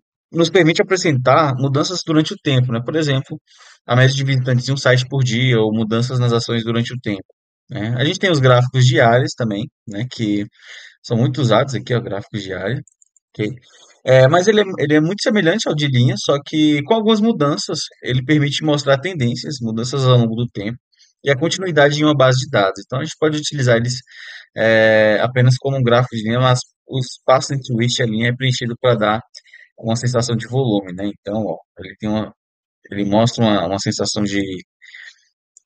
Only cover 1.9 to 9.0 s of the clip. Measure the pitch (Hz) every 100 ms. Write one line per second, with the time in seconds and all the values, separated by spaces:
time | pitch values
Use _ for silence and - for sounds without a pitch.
1.9 | 180 - 156 156 202 151 131 127 113 127
2.9 | 156 151 135 - 156 _ _ - _ -
3.9 | 123 131 135 135 131 127 120 131 139 131
4.9 | 123 127 139 127 117 127 113 110 110 110
5.9 | 113 123 127 123 117 117 117 113 117 120
6.9 | 127 113 98 - _ _ _ - 101 107
7.9 | 123 147 185 190 151 131 123 127 127 123
8.9 | 143